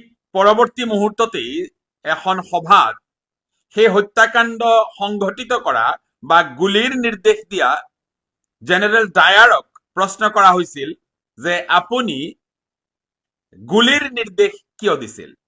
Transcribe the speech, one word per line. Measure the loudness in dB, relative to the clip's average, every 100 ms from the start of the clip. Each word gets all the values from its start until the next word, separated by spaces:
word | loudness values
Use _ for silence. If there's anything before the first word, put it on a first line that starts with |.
| -14 _ _ 0
পৰৱৰ্তী | 2 4 0 -2 -4
মুহূৰ্ততেই | -2 -2 -2 -4 -4 -8 -8 -12 _ _ _ -8
এখন | -6 -4 -4 -4
সভাত | -4 2 4 4 -2 _ _ _ _ _ _ _ 0
সেই | 2 2
হত্যাকাণ্ড | 0 0 2 2 -2 -2 0 2 0 -6
সংঘটিত | -8 -4 -6 -6 -6 -4 -2
কৰা | -2 -2 -4 _ _ 0
বা | 0 0 -2
গুলীৰ | -2 0 0 -2 -4
নিৰ্দেশ | -2 0 0 -2
দিয়া | -2 0 -2 -6 _ _ _ _ _ _ _
জেনেৰেল | -2 0 2 0 0 2
ডায়াৰক | 4 6 6 4 -4 _ _ -4
প্ৰশ্ন | -4 -2 -2 4
কৰা | 4 4
হৈছিল | -2 -8 -12 -14 _ _ _ -10
যে | -6 -4 0 -2
আপুনি | -2 -6 -4 -6 -10 -14 _ _ _ _ _ _ _ _ _ _ _ -20
গুলীৰ | -2 0 2 0 -4 -10
নিৰ্দেশ | -6 -2 -2 -2 _ -6
কিয় | -4 -4
দিছিল? | -6 -18 -20 _